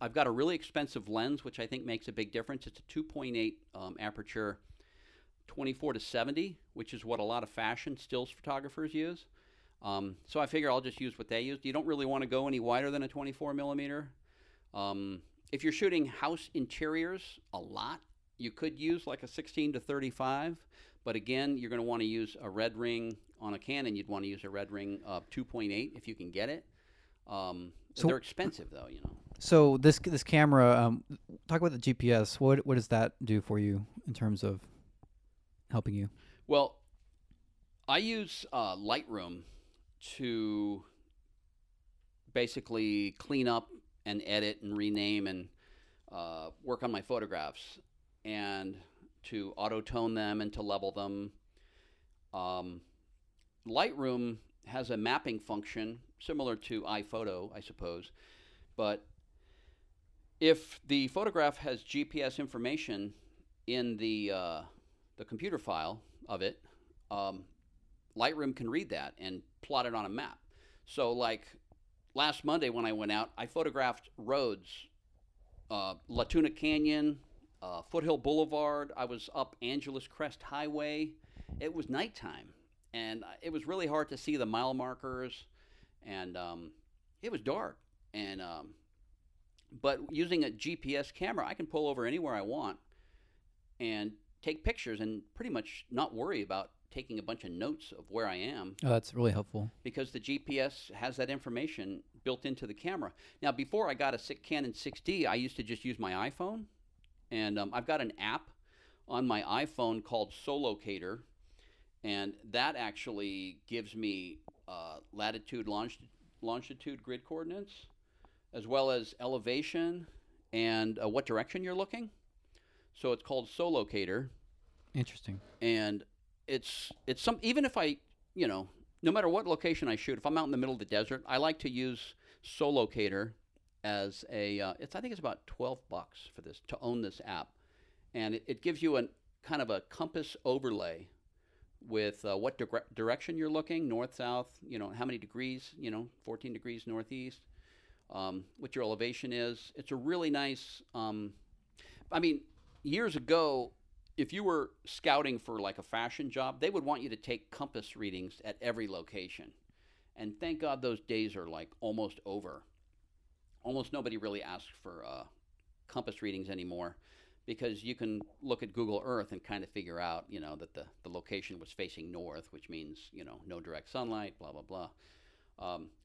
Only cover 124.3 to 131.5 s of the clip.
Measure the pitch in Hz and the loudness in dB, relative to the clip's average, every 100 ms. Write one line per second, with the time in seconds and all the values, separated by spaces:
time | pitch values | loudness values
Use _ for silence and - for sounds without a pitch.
124.3 | - - - - - - 139 120 - - | -10 -20 -20 -20 -20 -4 -2 -2 -4 -10
125.3 | 95 - - 117 113 107 104 - _ _ | -10 -10 -2 2 4 2 0 -4 _ _
126.3 | _ - 131 - - - - - 127 - | _ -2 -2 -2 -8 -10 -6 -4 0 2
127.3 | 233 226 262 277 - 160 - _ _ _ | 2 4 4 4 4 2 2 _ _ _
128.3 | - 143 95 95 - - _ 165 214 180 | 0 2 0 -4 -12 -20 _ 4 6 8
129.3 | 185 185 156 175 160 135 110 - 135 147 | 6 6 4 4 2 2 2 0 0 4
130.3 | 160 147 139 131 123 104 104 107 131 - | 4 4 4 2 0 2 2 2 -2 2
131.3 | 127 156 | 4 4